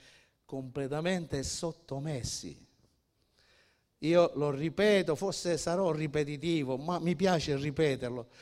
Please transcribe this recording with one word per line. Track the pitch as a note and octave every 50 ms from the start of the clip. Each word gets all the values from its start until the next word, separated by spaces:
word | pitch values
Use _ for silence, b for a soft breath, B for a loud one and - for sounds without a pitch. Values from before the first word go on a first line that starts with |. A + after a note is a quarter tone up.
| B B B B B B B B _
completamente | - C#3+ C3+ C3 B2+ B2+ C#3+ C3+ C3 C#3+ D3+ D#3+ F3+ F#3+ F3+ E3 - - C#3
sottomessi. | C3 - - - - E3 D#3 - _ - C3 C#3 C#3+ D#3+ D3 B2 - - - - - F2 C#2+ - - _ _ _ _ _ _ _ _ _ _ _ _ _ b b b b b b b b b b b b _ _
Io | D3 D#3 E3+ F3 F3 - -
lo | C#3 D3 D3
ripeto, | C3+ C3+ D3+ E3 C#3+ - G3+ G#3+ G#3 G3 F3+ E3+ D3+
forse | - G3 G3 - - - F3 E3+
sarò | D3+ - E3+ E3+ F#3 G3 E3+
ripetitivo, | D#3 D3+ D#3 D3 C3+ D3+ D3 C#3+ D3+ C#3 C#3+ E3+ E3 D#3 C#3 B2+ C3
ma | B2+ D3 E3 F3+ E3
mi | D#3 F3 F3+
piace | C#3+ F#3+ F#3+ F3+ D#3+ C3+ D3+ C#3+
ripeterlo. | C3+ C#3+ D3+ C3+ D#3+ D#3+ D3 C3+ C3 B2+ A#2+ B2 B2 A2+ B B B